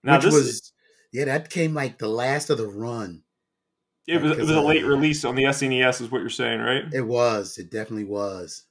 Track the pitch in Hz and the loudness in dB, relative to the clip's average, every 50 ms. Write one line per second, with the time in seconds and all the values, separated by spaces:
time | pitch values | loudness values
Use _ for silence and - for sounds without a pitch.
0 | - 139 139 135 139 190 151 147 127 - 120 - - - _ _ _ _ _ _ | 4 4 4 6 6 6 6 6 4 4 -4 -8 -12 -16 _ _ _ _ _ _
1 | _ _ - 127 143 135 135 151 160 - - 175 165 160 156 151 139 123 - _ | _ _ -6 -4 -2 -2 -2 -4 -6 -6 -4 -2 -2 -2 -2 -4 -4 -6 -6 _
2 | 113 107 110 117 123 131 139 151 151 - 147 117 110 104 101 104 113 120 120 117 | -4 -4 -2 -2 0 0 0 -2 0 -2 -2 -2 -2 -8 -8 -8 -8 -8 -8 -8
3 | 104 90 85 85 _ _ _ _ _ _ _ _ _ _ _ _ _ _ _ _ | -8 -10 -12 -18 _ _ _ _ _ _ _ _ _ _ _ _ _ _ _ _
4 | _ - 165 165 139 151 151 156 - 156 156 160 147 151 160 156 - 143 139 139 | _ -2 0 2 2 2 0 2 2 2 4 4 4 4 4 4 4 2 2 4
5 | 151 156 147 147 - 120 127 135 135 139 139 139 139 131 131 127 127 127 127 - | 4 2 0 0 -2 -2 0 2 2 2 2 0 0 0 2 4 4 2 2 0
6 | 120 113 131 120 92 117 - - 123 117 113 110 113 117 127 139 - 156 143 135 | -6 -4 -4 -4 -4 -4 -4 -4 -2 -2 -2 -2 -2 -2 -2 -2 -4 -4 -6 -6
7 | 123 110 120 120 120 120 110 104 98 87 - - 90 85 - 107 107 110 113 107 | -4 -2 0 2 2 2 2 -2 -4 -8 -12 -14 -14 -10 -8 -8 -8 -6 -8 -8
8 | 104 98 101 101 101 98 95 92 90 80 - - _ _ | -6 -6 -4 -4 -4 -4 -6 -10 -12 -14 -14 -18 _ _